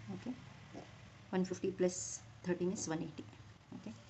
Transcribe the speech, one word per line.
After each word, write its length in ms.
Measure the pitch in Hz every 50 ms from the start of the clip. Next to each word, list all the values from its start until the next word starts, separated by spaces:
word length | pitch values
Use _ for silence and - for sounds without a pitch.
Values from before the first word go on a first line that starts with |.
| - 208 190
Okay. 180 | 190 208 240 254 - - - - - - - - - - - - - - - - - - -
One 120 | - 185 185
fifty 280 | 185 180 - - 190
plus 500 | 180 - 180 180 180 - - - - - - - - - -
thirty 220 | 180 175 175 180
means 220 | 180 208 - -
one 120 | 160 160 165
eighty. 260 | 160 147 - - - - - - - - - - - - -
Okay. 180 | - - 214 - - -